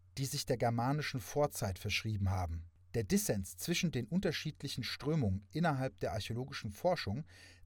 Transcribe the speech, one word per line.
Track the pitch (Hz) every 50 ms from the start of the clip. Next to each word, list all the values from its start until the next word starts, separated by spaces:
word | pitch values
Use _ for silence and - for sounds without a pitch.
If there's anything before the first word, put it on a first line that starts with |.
| - - -
die | 135 135
sich | 131 - 139 -
der | - 131
germanischen | 110 123 117 117 120 117 135 147 151 143 - - 123
Vorzeit | - - - 147 147 143 - - 113 98 92 -
verschrieben | - 107 98 - - 113 107 98 98 92
haben. | 95 92 90 80 82 82 - - _ - - - -
Der | 233
Dissens | 202 - 190 208 - - - 196 190 - - -
zwischen | - 165 175 - - 165
den | - 123 123
unterschiedlichen | - 165 190 202 175 - - - 156 - - - 135 - 127
Strömungen | 113 - - - - 143 160 160 120 98 92 101 - -
innerhalb | - 151 175 165 139 131 135 131 - -
der | 139 -
archäologischen | - 98 - - 113 120 131 139 135 - - 101
Forschung | 98 - - 180 175 - - 98 101 143 156 - - - - - - - -